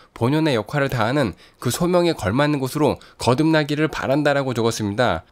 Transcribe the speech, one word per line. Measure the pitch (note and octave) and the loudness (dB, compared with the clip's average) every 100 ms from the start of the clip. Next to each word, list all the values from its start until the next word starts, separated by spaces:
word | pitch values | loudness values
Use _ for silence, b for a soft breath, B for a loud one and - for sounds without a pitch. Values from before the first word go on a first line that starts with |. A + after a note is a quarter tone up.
| B | B
본연의 | - A#2 D3+ D#3 | -2 0 2 2
역할을 | A#2+ G#2 D3 C#3 | 0 -2 -2 -2
다하는 | A#2+ A2 C#3+ F#3 - B B | 0 0 0 -2 -4 B B
그 | B2 | -6
소명에 | - F3 F3+ F3 | -2 0 2 2
걸맞는 | D#3+ F#2+ B2 D3 D3 | 0 -2 0 0 0
곳으로 | B2+ D3+ D3 F#2 B B | -2 0 0 0 B B
거듭나기를 | - C3+ D#3 D#3+ D3 D3 D#3 | 0 2 2 2 0 -2 -2
바란다라고 | - G#2 C#3+ D3 C#3+ C3+ | -2 -2 0 2 0 0
적었습니다. | A#2+ A2+ A2+ G#2 G#2 A#2+ E2 - | 0 0 0 -4 0 0 0 -4